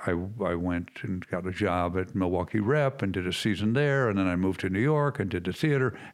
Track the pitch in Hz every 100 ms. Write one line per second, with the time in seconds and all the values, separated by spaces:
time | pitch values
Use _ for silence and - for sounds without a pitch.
0 | - 87 92 110 92 85 87 87 - -
1 | - 92 - 92 92 92 101 87 87 90
2 | 92 104 92 90 90 113 104 151 139 131
3 | 98 95 90 87 113 95 104 120 147 139
4 | 123 101 92 87 92 92 95 92 135 151
5 | 143 - 98 90 90 - 160 143 127 -
6 | -